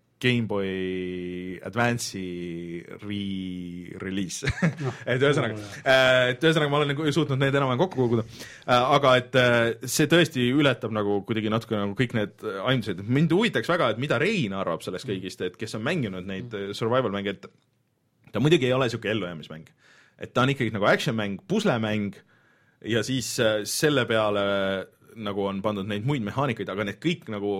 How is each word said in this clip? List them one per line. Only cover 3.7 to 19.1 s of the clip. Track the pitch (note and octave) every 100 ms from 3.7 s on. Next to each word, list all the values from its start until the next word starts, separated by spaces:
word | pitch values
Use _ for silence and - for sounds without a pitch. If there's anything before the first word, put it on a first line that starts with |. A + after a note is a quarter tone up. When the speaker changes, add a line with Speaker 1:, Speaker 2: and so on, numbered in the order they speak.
| F2 F2+ -
Speaker 1:
release. | F#2+ F#2+ F#2 - C#3 - E3+
<laughs> | - C3+
Speaker 2:
Noh, | - -
Speaker 1:
Et | B2
ühesõnaga, | C#3 D3 A#2+ G#2+
Speaker 2:
jah. | G#2 - C#3
Speaker 1:
äh, | C3 C3 B2+ B2
et | B2+ D#3+
ühesõnaga, | D#3+ D3
ma | C#3+
olen | D3
nagu | C#3+ D#3 D#3
suutnud | D3 C3+
need | C#3 C3+
enam-vähem | C3+ B2
kokku | F#3 B2+
koguda. | B2 A#2 A2 - - - -
Äh, | B2 B2+ C#3+
aga | C3+ B2+
et, | B2 C3
äh, | B2 A#2+ A#2 A2+ C3
see | - D#3
tõesti | E3 E3+ C3 B2
ületab | C3+ C#3+ A#2+ A2+ G#2+
nagu | G#2 G2+ F#2+
kuidagi | A2 G#2+
natuke | G#2+ - G#2+
nagu | G2+ G2
kõik | B2+ A#2+
need, | G#2 -
äh, | G#2+ G2 G2+
aimdused. | C3 G#2 F2+ G2+
Mind | C3 D#3+ E3+
huvitaks | A3 C3 A2+
väga, | E3+ C3+ A2
et |
mida | C#3+ B2
Rein | E3 A3 A2+ G2
arvab | F2+ E2 -
sellest | F2+ B2+
kõigist, | G2 F#2 - F#2
et | -
kes | G#2+ A2+
on | A#2+
mänginud | F3 A2+ F#2 F2+
neid, | F#2+ A#2+ G#2+
äh, | G2 G2+
survival | A2+ B2+ A#2+ G2
mänge, | G2 F#2+
et | - _ _ _ _ _ _ _ _ G#2+
ta |
muidugi | C#3 E3 B2+
ei | B2+
ole | C3
siuke | A2+ G2